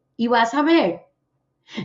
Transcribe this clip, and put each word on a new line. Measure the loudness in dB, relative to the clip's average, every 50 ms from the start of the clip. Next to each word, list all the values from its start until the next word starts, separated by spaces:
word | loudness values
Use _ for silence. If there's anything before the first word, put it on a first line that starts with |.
| _ _ _
Y | -6 -2 0
vas | 2 2 0 0 0
a | -2
ver. | 0 2 2 2 2 0 -2 -6 -12 _ _ _ _ _ _ _ _ _ _ _ _ _ -14 -6